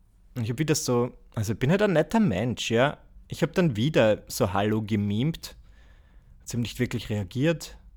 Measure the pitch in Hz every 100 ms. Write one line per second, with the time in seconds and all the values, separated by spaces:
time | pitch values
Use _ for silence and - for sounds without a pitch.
0 | _ _ _ - 113 123 156 151 - 120
1 | 123 - - - 104 104 135 190 311 156
2 | 156 226 202 90 123 104 - 113 139 -
3 | - - - - 165 - 170 107 139 156
4 | 110 101 - - 110 101 104 110 104 107
5 | 101 104 143 165 - - - - - -
6 | - - - - - 117 117 - 123 117
7 | - 104 95 123 151 160 - - -